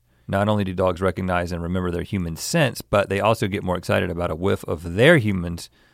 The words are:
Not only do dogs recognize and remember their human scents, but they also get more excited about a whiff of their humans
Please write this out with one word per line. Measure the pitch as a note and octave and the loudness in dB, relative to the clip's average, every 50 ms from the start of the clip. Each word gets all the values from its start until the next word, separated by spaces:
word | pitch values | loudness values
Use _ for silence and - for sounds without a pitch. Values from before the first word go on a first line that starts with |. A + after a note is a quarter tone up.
| _ _ _ _ _ - | _ _ _ _ _ -4
Not | G2 G2 G#2 G#2+ | 0 0 2 2
only | G#2+ G#2 G2+ | 2 0 0
do | F#2+ F2+ | -2 0
dogs | F#2 F#2 F#2 F2+ D#2+ | 0 2 0 2 0
recognize | F#2+ F#2 F2 - F#2+ F2+ F2+ F2 F2 E2+ | 0 -2 0 -2 -2 -2 0 -2 -2 -2
and | F2+ E2+ E2+ | -4 -4 -4
remember | E2+ F2+ F#2+ F2+ F2+ | -2 -2 -2 -2 -2
their | E2+ E2+ F2 | -2 -4 -4
human | - G#2 G2 F2 E2+ E2 | -4 -4 -4 -4 -4 -6
scents, | D2+ - - - E3+ D3+ A#2+ G#2+ - - | -8 -6 -2 0 2 2 0 0 -6 -6
but | - - G2+ F#2+ - | 0 2 2 2 2
they | G2 G2 | 0 2
also | G2 A2 A2+ - A#2 G2 | 2 2 2 2 0 -2
get | F#2+ F#2+ E2 | -2 -2 -2
more | F#2 F2+ | -2 -2
excited | F2 - - G2+ G2+ G2 F2 | -2 -2 0 0 0 0 0
about | F2 E2+ F2 E2+ | -2 -4 -4 -4
a | E2+ | -4
whiff | D#2+ F2+ G2 G2 - - | -2 0 0 0 0 -2
of | - F#2+ D#2 E2+ E2+ E2+ | -6 -6 -6 -6 -6 0
their | G2+ B2 D#3 F3+ D3 | 4 6 6 6 6
humans | G#2+ G#2+ G2 F#2 E2+ F2 F2 F2 - - _ _ _ _ | 4 2 0 0 -2 -4 -6 -8 -10 -14 _ _ _ _